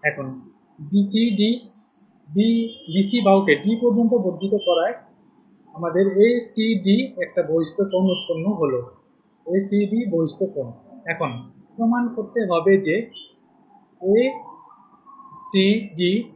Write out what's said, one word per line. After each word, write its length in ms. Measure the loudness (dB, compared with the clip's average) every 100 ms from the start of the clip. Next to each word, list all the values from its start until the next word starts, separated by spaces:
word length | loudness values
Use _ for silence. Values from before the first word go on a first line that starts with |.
| -4
এখন 180 | -6 -12 -12 -18 _ _ _
বিসিডি, 720 | -2 0 2 0 0 2 0 0 -8 _ _ _ _ _ -6
বি, 200 | 0 2 2 -2 -8 -4
বিসি 260 | -2 0 2 4
বাহুকে 260 | 4 4 0
ডি 100 | 0 0
পর্যন্ত 300 | 2 2 2 2
বর্ধিত 300 | 0 -4 -2 -2 0
করায় 280 | 0 0 -4 -16 _ _ _ _ _ _
আমাদের 320 | -8 -4 0 2 6 4
এসিডি 720 | 4 -2 -2 0 0 4 2 2 -6
একটা 180 | -4 -2 0
বহিস্থ 280 | 0 0 -2 0
কোণ 140 | 2 2
উৎপন্ন 320 | 0 -4 -4 -2 0
হলো, 200 | 0 -2 -6 -18 _ _ _ _ -4
এসিডি 540 | -4 0 0 0 -2 0
বহিস্থ 300 | 0 -2 -2 -6
কোণ। 160 | -4 -10 -12 -20 -18 -10
এখন 180 | -6 -6 -8 -16 -20 _
প্রমাণ 320 | -4 -2 0 -2
করতে 260 | -6 -6 -4 -2
হবে 220 | 0 2 2 2
যে 100 | -4 -4 -14 -20 _ _ _ _ -20 _ _ 0 2
এসিডি 1900 | 2 -2 -16 -20 -20 -20 _ _ -20 -20 -20 -20 -4 2 2 2 -2 -4 0 0 -4